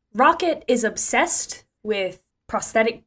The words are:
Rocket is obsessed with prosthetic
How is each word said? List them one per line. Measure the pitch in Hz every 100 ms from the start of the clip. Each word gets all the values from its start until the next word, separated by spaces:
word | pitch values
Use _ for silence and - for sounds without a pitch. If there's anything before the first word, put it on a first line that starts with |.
| _ 208
Rocket | 294 339 349 294 -
is | 240 214
obsessed | - - 240 339 - - - _ _
with | 214 196 185 180 _ _ -
prosthetic | 208 - 226 226 -